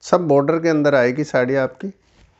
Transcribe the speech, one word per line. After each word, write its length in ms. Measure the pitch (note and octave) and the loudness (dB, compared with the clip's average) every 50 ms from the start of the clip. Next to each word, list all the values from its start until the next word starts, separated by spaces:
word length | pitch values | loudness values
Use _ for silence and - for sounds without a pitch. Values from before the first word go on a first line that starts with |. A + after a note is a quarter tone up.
सब 260 | - - F3+ F3+ F3 D3 | -2 0 0 0 2 2
border 300 | C#3 C#3 C#3 D#3 E3 E3 | 2 2 2 2 0 0
के 100 | E3 E3 | 0 0
अंदर 260 | D#3 D3+ C#3+ D3 C#3 | 0 0 2 2 2
आएगी 300 | B2+ A#2+ B2+ B2+ D3+ D3 | 2 2 0 -2 -4 -4
साड़ी 300 | - - C3 B2 B2+ C#3 | -4 -2 -2 -2 0 -2
आपकी 360 | C3+ C3 B2+ - - F#3+ G3 - _ _ _ _ _ _ _ _ | -2 -2 -4 -6 -10 -14 -14 -14 _ _ _ _ _ _ _ _